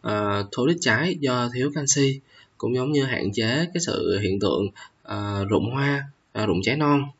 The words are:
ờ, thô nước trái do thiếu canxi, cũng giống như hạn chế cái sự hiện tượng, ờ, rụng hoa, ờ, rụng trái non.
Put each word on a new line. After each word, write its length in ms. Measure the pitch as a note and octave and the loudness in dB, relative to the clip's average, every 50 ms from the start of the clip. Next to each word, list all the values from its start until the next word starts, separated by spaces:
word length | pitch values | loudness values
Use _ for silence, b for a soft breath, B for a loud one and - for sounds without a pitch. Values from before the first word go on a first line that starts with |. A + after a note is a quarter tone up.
ờ, 460 | - G#2+ G#2+ G#2 G#2 G#2 G2+ G2+ G2+ G2+ | -4 -2 -2 0 0 0 0 -2 -2 -4
thô 140 | - - B2 | -2 0 2
nước 120 | D3 E3+ E3+ | 2 2 2
trái 340 | - - A2 A#2 D3+ F#3 - E3 | 2 2 2 2 2 0 -2 -2
do 300 | C#3+ C3+ B2 B2 A#2+ A#2+ B2 | -2 0 0 0 -2 -2 -2
thiếu 180 | B2+ B2+ D3 C#3+ | -2 -2 -2 -2
canxi, 440 | D#3+ C#3+ C#3 - C#3+ C#3 C#3 C3 C3+ b b b b b b b | -2 0 0 2 4 4 2 2 -2 b b b b b b b
cũng 180 | _ - A2+ A#2+ | _ -4 -2 0
giống 160 | B2+ B2+ C#3 | 0 0 2
như 120 | D3+ C#3+ C3+ | 2 2 2
hạn 280 | C3 A#2+ - - G2 G2+ | 0 -2 -2 -2 -2 0
chế 340 | A#2 A2+ A2 B2 D3 E3+ E3+ - | 0 0 0 2 0 -2 -2 -2
cái 80 | F3 | -4
sự 380 | E3+ - - - - E2+ F2+ G2 | -2 -2 -2 -2 0 0 0 2
hiện 200 | G#2+ F#2 F#2+ G2 | 2 0 0 2
tượng, 280 | G2 F#2+ C#2 - G2+ G2+ B B B B B _ _ | 0 0 2 0 0 -2 B B B B B _ _
ờ, 420 | - G#2 G#2 G#2 G2+ G2+ G2+ G2 | -10 -8 -6 -4 -4 -2 -2 0
rụng 260 | G2 G#2+ - - A2 | 2 2 2 2 0
hoa, 320 | B2+ C#3 C#3 C#3+ C#3+ C#3+ C#3 - - _ _ _ _ | -2 0 0 0 0 -2 -4 -10 -16 _ _ _ _
ờ, 120 | G#2+ G#2+ | -2 0
rụng 140 | G#2+ F2 F2+ F#2 | 0 0 0 2
trái 140 | - B2+ | 0 0
non. 260 | D3+ D#3 D3 D3 C#3+ C3+ C#3 - _ | 2 2 4 4 2 2 -2 -10 _